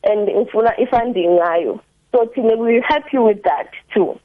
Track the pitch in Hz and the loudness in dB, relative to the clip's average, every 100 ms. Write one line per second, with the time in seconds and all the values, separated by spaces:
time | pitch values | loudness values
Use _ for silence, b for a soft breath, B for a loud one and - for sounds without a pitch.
0 | - 214 202 - 233 214 233 - 254 240 | 0 0 0 -2 -2 0 0 0 0 0
1 | 233 196 175 175 170 170 147 - _ _ | -2 -2 2 2 2 0 -2 -8 _ _
2 | _ 247 233 269 226 226 233 233 240 302 | _ -2 0 0 0 0 2 0 2 -2
3 | 294 269 226 202 185 147 - - _ 220 | -2 0 2 2 -2 -2 -6 -16 _ -2
4 | 175 - | -2 -4